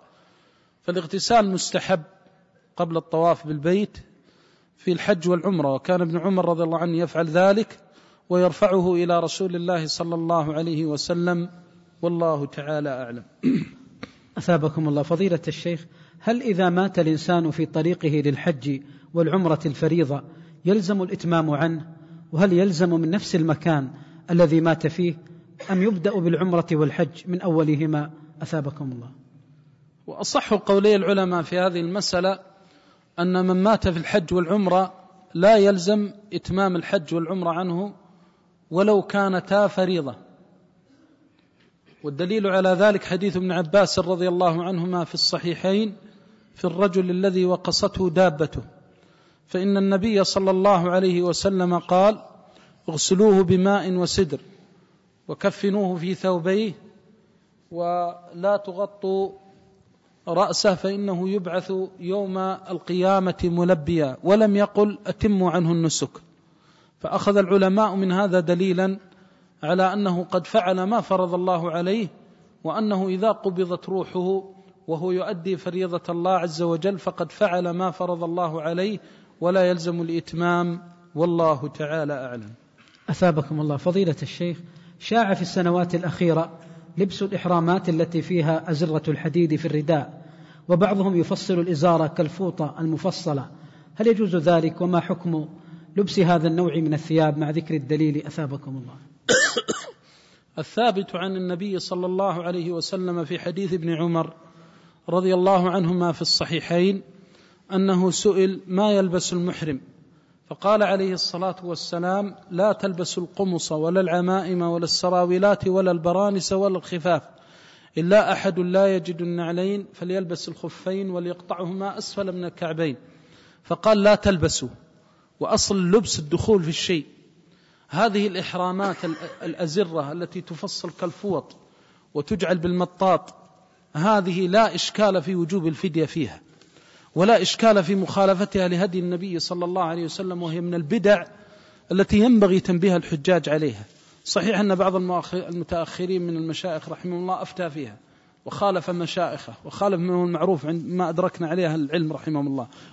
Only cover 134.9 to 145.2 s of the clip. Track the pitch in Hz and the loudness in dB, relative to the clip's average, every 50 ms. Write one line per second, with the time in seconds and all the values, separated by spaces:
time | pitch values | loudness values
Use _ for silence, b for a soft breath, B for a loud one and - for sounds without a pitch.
134.9 | - - 214 202 190 180 143 175 190 175 170 156 196 196 156 160 156 - - 185 | 0 2 2 2 2 0 -2 -2 -2 -2 -2 -2 -2 -2 -2 -2 -2 -2 -4 -2
135.9 | 151 165 156 135 - 170 139 104 - - - b b b b b b b b b | 0 -2 -2 -2 -2 -4 -6 -6 -8 -14 -20 b b b b b b b b b
136.9 | b b b b - 151 180 214 233 190 185 - - - 226 226 214 202 170 151 | b b b b 0 2 4 6 6 6 4 0 0 4 6 6 6 6 4 2
137.9 | 202 196 185 151 - 196 196 190 196 180 202 202 - 196 185 180 180 170 196 196 | 0 0 -2 0 2 2 4 4 4 2 0 -2 0 0 0 0 0 0 0 -2
138.9 | 175 185 175 175 180 170 190 196 175 165 - - 180 175 175 175 180 190 175 160 | -2 -4 -4 -4 -4 -6 -6 -6 -6 -6 -6 -6 -4 -4 -4 -2 -2 -2 -2 -2
139.9 | 170 175 170 156 - - 190 185 180 175 175 160 160 175 170 175 175 175 160 143 | -2 -4 -6 -8 -8 -8 -8 -6 -6 -6 -6 -6 -4 -4 -4 -4 -4 -4 -2 -2
140.9 | 214 233 170 202 208 175 175 - B B B B B B B B B B B - | -2 2 4 4 4 4 0 -6 B B B B B B B B B B B 0
141.9 | 180 185 196 - 214 202 214 254 247 214 202 185 185 185 - - 180 170 175 196 | 2 2 2 4 4 6 8 8 8 8 8 6 4 2 2 2 2 2 4 4
142.9 | 180 170 160 - 170 147 139 185 180 170 151 143 147 156 156 139 110 101 107 - | 2 2 0 -2 -4 -2 2 2 2 2 2 0 0 0 0 -2 -2 -6 -12 -20
143.9 | b b b b b b _ - - 202 175 214 214 185 208 202 190 180 196 190 | b b b b b b _ -4 -2 0 0 2 2 2 2 2 2 2 2 2
144.9 | 185 190 185 180 180 170 | 0 0 -2 -2 -2 -4